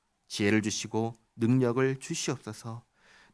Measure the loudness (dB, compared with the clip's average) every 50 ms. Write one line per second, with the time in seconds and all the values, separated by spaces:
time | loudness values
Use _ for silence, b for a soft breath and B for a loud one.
0 | _ _ _ _ _ -10 -4 0 2 4 4 4 2 2 -2 -4 -6 -4 -4 -4
1 | -4 -4 -6 -10 _ _ _ 0 2 4 4 4 4 2 2 2 2 0 0 -2
2 | -6 -8 -8 -6 -4 -4 -4 -6 -6 -12 -14 -12 -12 -12 -12 -14 -14 _ b b
3 | b b b b b b